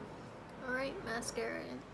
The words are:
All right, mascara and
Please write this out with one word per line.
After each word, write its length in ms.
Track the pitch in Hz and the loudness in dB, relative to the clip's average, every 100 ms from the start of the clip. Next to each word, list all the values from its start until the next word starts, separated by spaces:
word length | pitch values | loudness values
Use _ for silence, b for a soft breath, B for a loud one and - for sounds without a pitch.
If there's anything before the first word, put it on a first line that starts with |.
| - - - - - - 254 | -6 -6 -8 -8 -8 -4 2
All 80 | |
right, 200 | 254 539 392 | 4 4 2
mascara 560 | - 233 240 - 226 - | 2 2 2 2 2 2
and 200 | - 254 - | 0 -4 -4